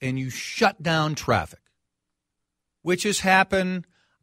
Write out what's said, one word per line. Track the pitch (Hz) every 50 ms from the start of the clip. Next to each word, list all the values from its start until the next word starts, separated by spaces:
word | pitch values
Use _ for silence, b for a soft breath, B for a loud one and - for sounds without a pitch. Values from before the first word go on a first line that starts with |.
| 135
and | 131 131 131
you | 131 127
shut | 117 - - - - - 233 196 - - 151
down | 170 160 160 156 156 151
traffic, | - - - 117 98 78 - - - _ _ _ _ _ _ _ _ _ _ _ _ _ _ _ _ _ _ _ _ _ _ _ _ -
which | 165 180 175 -
has | 208 196 -
happened, | - 190 190 190 190 - 196 190 185 185 185 180 170 _ _ _ _ _ _ _